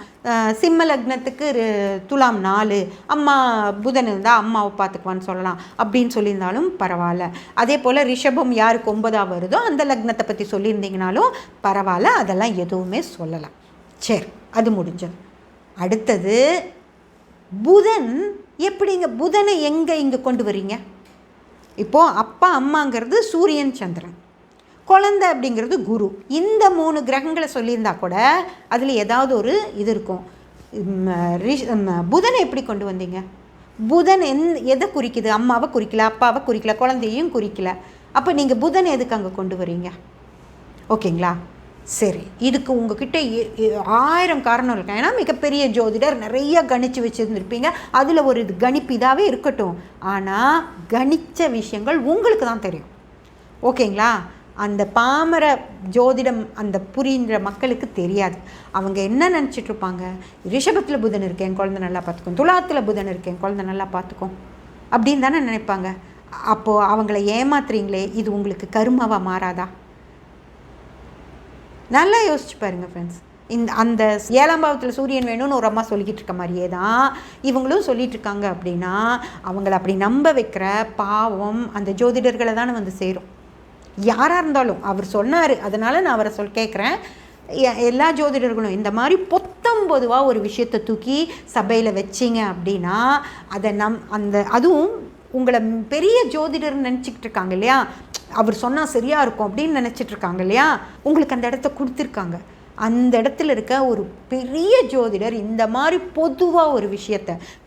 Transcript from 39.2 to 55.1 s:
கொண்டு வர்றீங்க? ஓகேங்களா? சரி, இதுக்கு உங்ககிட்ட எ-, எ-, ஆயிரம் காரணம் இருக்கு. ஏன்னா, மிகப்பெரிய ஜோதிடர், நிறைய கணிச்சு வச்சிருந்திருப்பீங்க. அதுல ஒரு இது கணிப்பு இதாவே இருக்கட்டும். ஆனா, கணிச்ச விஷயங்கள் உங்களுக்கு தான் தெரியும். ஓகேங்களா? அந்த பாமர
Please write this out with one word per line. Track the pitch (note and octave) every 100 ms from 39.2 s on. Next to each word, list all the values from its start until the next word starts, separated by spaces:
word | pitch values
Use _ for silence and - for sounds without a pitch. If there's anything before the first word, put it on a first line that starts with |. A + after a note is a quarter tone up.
| F#3
கொண்டு | F#3 F#3+ F#3
வர்றீங்க? | F3 E3+ F3 F3 - - - - - - - - -
ஓகேங்களா? | A3 G3+ E3+ F3 F3 - - - -
சரி, | - - G#3 - - -
இதுக்கு | B3 C4 C#4
உங்ககிட்ட | B3+ A#3 G#3 C4 D#4+
எ-, | C4+ A3 A3 -
எ-, | A3 G#3
ஆயிரம் | F#3 A3+ C#4 E4+ F4+ D4
காரணம் | B3 A#3 B3+
இருக்கு. | A3 F3+
ஏன்னா, | G#3 C#4+ B4
மிகப்பெரிய | C#4+ B3+ D4 C#4+ C4+
ஜோதிடர், | A3 A3+ G#3+ C#4+ B3
நிறைய | G#3+ B3 C#4+ E4+
கணிச்சு | C4+ B3+ B3+ B3+
வச்சிருந்திருப்பீங்க. | A#3 A3+ A3 G#3+ F#3 A#3 B3 - -
அதுல | B3+ C#4 E4+
ஒரு | C#4 A#3+
இது | G3+ F3+
கணிப்பு | B3 C#4 -
இதாவே | A#3+ B3+ C4+
இருக்கட்டும். | G#4 B3 D4 - G3 F3 - -
ஆனா, | F#3+ G3 F#3+ G3 B3+ D#4+ E4 - E3+
கணிச்ச | A3+ C4+ D#4+ - - D#4+
விஷயங்கள் | A#3 G#3+ G#3 G#3+ D#4+
உங்களுக்கு | B3 F4+ A#4 A4 A#3+
தான் | A3+
தெரியும். | F#3+ D#3+ - - - - - - - -
ஓகேங்களா? | A#3+ B3+ A3 G3 A3+ G#3+ F3 - -
அந்த | - G#3 G3+
பாமர | G3+ A3+ A#3+